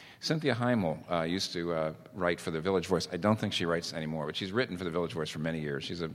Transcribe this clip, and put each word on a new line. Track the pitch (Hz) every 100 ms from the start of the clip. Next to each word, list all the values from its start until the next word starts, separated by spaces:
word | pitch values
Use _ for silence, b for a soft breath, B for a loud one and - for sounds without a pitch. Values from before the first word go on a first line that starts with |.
| B B
Cynthia | - 156 151
Heimel, | 113 120 120 85 73 -
uh, | 85
used | 82 95 -
to, | 90 85
uh, | 80 78 80 -
write | - 87 85
for | 92
the | 80
Village | 87 95 90
Voice. | 87 -
I | 90
don't | 104 107
think | 104
she | -
writes | 85 85 -
anymore, | 80 78 78 73
but | -
she's | 98
written | 107 131 90
for |
the | 90
Village | 85 85
Voice | 85 76
for | 80
many | 80 80
years. | 76 69
She's | - 85
a | 82